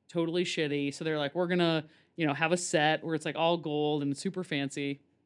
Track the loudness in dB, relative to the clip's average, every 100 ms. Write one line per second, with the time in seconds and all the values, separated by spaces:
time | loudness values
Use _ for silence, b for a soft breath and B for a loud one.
0 | _ -4 -2 0 -2 0 0 0 -2 -4
1 | -4 -2 -2 -2 0 2 4 2 -2 b
2 | b -2 0 2 2 2 2 4 4 2
3 | 0 -4 -2 0 2 2 0 0 0 0
4 | -2 -2 -4 -6 -4 -4 -4 -4 -6 -6
5 | _ _